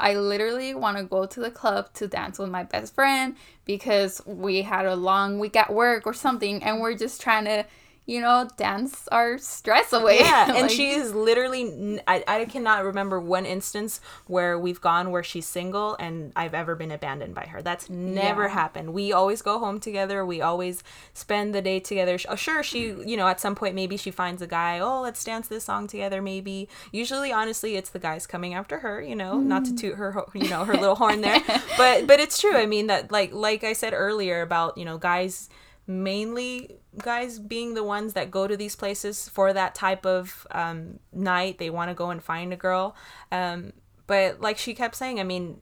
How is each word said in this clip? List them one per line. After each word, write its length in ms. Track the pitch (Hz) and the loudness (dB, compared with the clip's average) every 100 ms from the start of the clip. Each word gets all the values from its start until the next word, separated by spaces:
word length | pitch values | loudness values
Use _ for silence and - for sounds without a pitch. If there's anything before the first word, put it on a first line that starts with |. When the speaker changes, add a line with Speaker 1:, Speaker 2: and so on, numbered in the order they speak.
Speaker 1:
I 140 | 202 | 2
literally 600 | 202 202 202 220 247 262 | 2 0 0 0 -2 -6
wanna 300 | 269 220 202 | -2 -2 -2
go 220 | 185 190 190 | -2 -2 -2
to 140 | - | -4
the 100 | 233 | -8
club 420 | 240 226 202 196 | -2 0 0 -2
to 140 | - 202 | -8 -6
dance 300 | - - 190 | -6 -6 -8
with 100 | 196 | -8
my 120 | 180 | -8
best 300 | - - - | -6 -6 -2
friend 420 | - 269 269 262 269 - _ - | 2 2 2 -2 -6 -16 _ -6
because 540 | 202 226 202 196 - - | -4 2 2 2 -4 -12
we 360 | 185 196 190 | -6 -2 -2
had 240 | 196 190 190 | 0 0 0
a 100 | 180 | 0
long 420 | 180 196 196 202 | 2 2 2 -2
week 180 | 214 220 | 2 4
at 160 | 214 | 4
work 340 | 214 240 233 214 | 4 4 4 -2
or 60 | |
something, 480 | 240 277 240 202 202 | -2 -2 0 -2 -2
and 180 | 214 220 | -2 0
we're 140 | 226 | -2
just 260 | 214 226 - | -2 -6 -2
trying 240 | 247 220 | 0 2
to, 200 | 208 208 214 - _ _ - | 2 0 -2 -10 _ _ -6
you 140 | 240 | 0
know, 280 | 240 247 240 - | 4 4 2 -2
dance 500 | 196 196 262 - - | -2 0 -4 -6 0
our 260 | 233 240 262 | 2 2 0
stress 540 | - - 208 240 440 | -8 -4 4 4 6
away. 260 | 226 - - | 6 8 10
Speaker 2:
Yeah, 280 | - 285 269 | 10 8 6
Speaker 1:
<laughs> 20 | |
Speaker 2:
and 120 | 247 | 6
Speaker 1:
Like 80 | 254 | 4
Speaker 2:
she 200 | 247 277 | 4 2
is 240 | 285 240 | 0 0
literally, 480 | 208 220 233 254 254 233 | 2 4 4 2 -2 -4
n-, 300 | 151 202 208 - | -4 -6 -2 0
I, 160 | 185 - | 2 2
I 180 | 214 226 | 0 -2
cannot 380 | 269 226 208 | -2 2 2
remember 360 | 196 196 196 185 | 2 -2 -2 -2
one 260 | 175 185 185 | 0 0 0
instance 540 | 185 - 208 214 - - - - | -4 -6 -6 -6 -8 -14 -18 -4
where 320 | 180 175 175 | 0 2 0
we've 220 | 175 175 | -2 0
gone 320 | 175 170 180 | 2 2 2
where 100 | 180 | -2
she's 240 | 175 170 160 | -4 -8 -8
single 480 | 180 180 202 214 214 | -6 -4 -2 -2 -4
and 320 | 165 165 147 | -8 -8 -6
I've 200 | - 170 | -4 -4
ever 200 | 165 170 | -4 -4
been 160 | 165 160 | -6 -8
abandoned 460 | 151 147 139 90 87 | -8 -8 -8 -10 -12
by 80 | |
her. 180 | - - | -12 -10
That's 260 | 175 175 - | -8 -8 -8
never 560 | 180 180 190 202 208 | -8 -6 -2 0 0
Speaker 1:
Yeah. 40 | 202 | 0
Speaker 2:
happened. 440 | 202 156 156 160 | 0 -2 -4 -8
We 180 | 185 202 | -4 0
always 300 | 185 190 220 | 2 2 2
go 180 | 202 220 | -2 -2
home 180 | 214 202 | -2 -6
together. 480 | 220 202 196 196 185 | -6 -4 -2 -2 -4
We 140 | 165 | -2
always 420 | 156 175 180 180 - - - | 0 0 -2 -6 -12 -20 -20
spend 400 | - - 208 208 | -12 -4 -2 0
the 80 | 202 | -2
day 160 | 190 190 | 0 -2
together. 400 | 185 196 180 180 | -2 0 2 0
Sh-, 80 | - | -2
uh, 60 | |
sure, 300 | 196 - 311 | -4 -2 -2
she, 320 | - 240 226 190 214 | -2 -4 -4 -6 -4
you 100 | 220 | 2
know, 120 | 185 | 2
at 100 | 185 | 2
some 160 | 208 | -2
point 220 | 202 202 185 | -2 -4 -2
maybe 200 | 190 196 | -4 -6
she 140 | 190 | -8
finds 320 | 180 180 180 | -4 -4 -6
a 40 | 175 | -6
guy, 320 | 170 170 175 | -2 -2 0
"Oh, 220 | 208 262 | -2 -2
let's 200 | 254 - | -4 -6
dance 240 | - 226 226 | -8 -8 -8
this 180 | 220 | -10
song 220 | - 202 208 | -6 -6 -6
together," 340 | 208 196 196 | -6 -6 -4
maybe. 480 | 196 190 196 190 196 - - | -6 -8 -8 -10 -10 -16 -12
Usually, 400 | 208 240 269 277 | -8 -6 -4 -2
honestly, 460 | 220 220 220 220 196 | -2 -2 -4 -4 -6
it's 140 | 185 | -6
the 100 | 185 | -8
guys 260 | 165 160 - | -8 -8 -8
coming 280 | 175 180 | -8 -8
after 260 | 180 208 311 | -8 -8 -6
her, 200 | 240 208 | 2 2
you 140 | - | 2
know, 240 | 220 185 262 | -4 0 4
not 260 | 269 277 254 | 6 6 4
to 40 | |
Speaker 1:
Mm. 60 | 240 | 0
Speaker 2:
toot 160 | 208 196 | -2 -2
her 160 | 196 | -2
ho-, 180 | 196 - | -2 -4
you 140 | 196 - | 0 0
know, 160 | 170 | 2
her 100 | 202 | 4
little 220 | 254 196 208 | 4 6 6
horn 240 | 220 214 | 6 4
there. 200 | 202 254 - | 4 2 2
Speaker 1:
<laughs> 300 | - - 640 | -2 0 6
Speaker 2:
But, 300 | 254 240 285 | 6 8 10
but 100 | 285 | 8
it's 220 | 302 - | 8 2
true. 160 | 415 285 | 4 4
I 100 | 214 | 4
mean, 220 | 214 214 | 0 2
that, 240 | 190 - | 0 2
like, 200 | 208 190 | 0 0
like 300 | 196 214 220 | 0 0 0
I 100 | 220 | -2
said 180 | 226 220 | -4 -2
earlier 460 | - 196 214 185 170 | 0 0 0 0 -2
about, 340 | 170 170 165 - | 0 0 0 -2
you 80 | |
know, 140 | 170 165 | -8 -4
guys, 500 | 175 175 185 - - - - _ - | 0 0 -2 -6 -14 -20 -20 _ -10
mainly 920 | 185 190 202 220 240 254 254 262 - _ - | -6 -4 -4 -6 -6 -6 -8 -12 -20 _ -10
guys 400 | 240 240 247 226 | -4 -4 -4 -10
being 360 | 208 233 233 | -10 -8 -6
the 100 | 226 | -4
ones 280 | 208 208 220 | -4 -4 -4
that 160 | 196 160 | -6 -4
go 160 | 190 196 | -2 -2
to 100 | 202 | -4
these 200 | 208 - | -6 -8
places 520 | 202 202 202 208 - | -8 -6 -8 -8 -6
for 240 | - 196 | 0 2
that 220 | 190 185 | 2 0
type 320 | - 190 190 190 | 0 -2 0 0
of, 400 | 185 185 - - | 0 -2 -12 -10
um, 460 | - 165 165 165 196 _ | -6 -6 -6 -12 -16 _
night. 460 | 180 190 180 190 180 | -4 0 0 0 -4
They 100 | 165 | -6
wanna 240 | 170 170 | -4 -4
go 160 | 175 175 | -4 -6
and 120 | 170 | -6
find 300 | - 165 180 | -6 -6 -6
a 40 | 180 | -4
girl. 380 | 185 185 196 - - - - | 0 0 0 -6 -20 -20 -6
Um, 420 | 185 180 175 175 - _ _ - | -2 -2 -4 -10 -18 _ _ 0
but 340 | 196 185 - | 2 2 0
like 180 | 214 214 | -4 -2
she 160 | - | -6
kept 220 | 240 233 - | -4 -6 -4
saying, 240 | 262 233 | -6 -4
I 40 | |
mean, 360 | 185 180 175 - | -4 -4 -6 -10